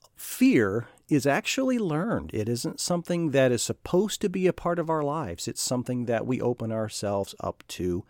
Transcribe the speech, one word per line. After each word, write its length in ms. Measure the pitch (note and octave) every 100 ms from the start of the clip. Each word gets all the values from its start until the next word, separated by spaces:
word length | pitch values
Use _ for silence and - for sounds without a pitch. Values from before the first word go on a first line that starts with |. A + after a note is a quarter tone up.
| _
fear 720 | _ - - C4 F3+ G2+ G#2 A#2 - _
is 180 | D3+ C#3
actually 500 | D3 - - C4 B3
learned. 540 | G3 D3+ G#3+ A#2 D2+
It 160 | - G#2+
isn't 300 | A#2+ D#3 -
something 540 | - F3 - F3 E3
that 180 | C3+ C3
is 140 | A#2+
supposed 560 | - A2 - F3 G#3 -
to 80 | G3+
be 180 | F#3 F#3
a 60 |
part 260 | - F3+ F3
of 100 | D#3+
our 140 | D#3+
lives. 460 | C#3+ D#3 A#2+ E2+ -
It's 120 | -
something 440 | - B2 B2 B2
that 200 | A#2 A2+
we 160 | A2 B2+
open 300 | A#2+ B2 A2+
ourselves 640 | A2 G#2+ - G2+ G2+ G2 -
up 240 | F#2 - -
to 360 | - F2+ F2 -